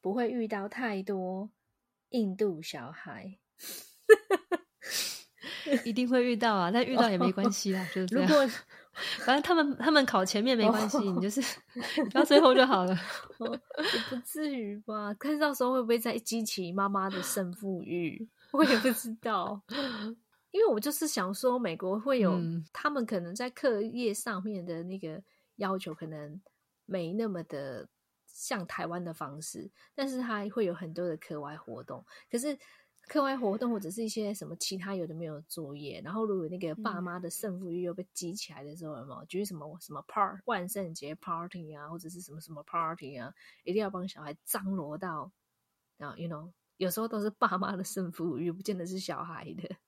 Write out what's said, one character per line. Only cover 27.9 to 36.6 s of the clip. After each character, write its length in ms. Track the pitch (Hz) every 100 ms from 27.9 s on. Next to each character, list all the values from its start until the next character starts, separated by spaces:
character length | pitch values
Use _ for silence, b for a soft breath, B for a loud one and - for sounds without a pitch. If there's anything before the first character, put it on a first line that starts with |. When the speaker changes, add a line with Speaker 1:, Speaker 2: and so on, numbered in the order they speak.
| _ _ _ _
Speaker 1:
像 400 | - - 233 170
台 200 | - 165
湾 160 | 175
的 120 | 175
方 260 | 160 147 143
式， 300 | 160 - 196 b b
但 120 | - 277
是 120 | 254
他 260 | 240 214 202
会 180 | 202 196
有 80 |
很 180 | 170 170
多 160 | 165 180
的 80 | 156
课 240 | - 151
外 160 | 143 151
活 260 | - 117
动。 220 | - 131 - b b
可 60 | 240
是 220 | 285 277 b b b _ _
课 140 | 302
外 140 | 277 269
活 220 | 226 208
动 140 | 247
或 80 | 220
者 100 | 196
是 140 | 196
一 40 | 220
些 240 | 220 208
什 140 | 202 151
么 80 | 175
其 220 | - 190
他 160 | 185
有 100 | 196 175
的 80 |
没 100 | 160
有 160 | 165 151 156
作 260 | - 147
业， 260 | 143 143 160
然 100 | 151
后 100 | 208
如 140 | 220 190
果 80 | 160
那 80 |
个 160 | 180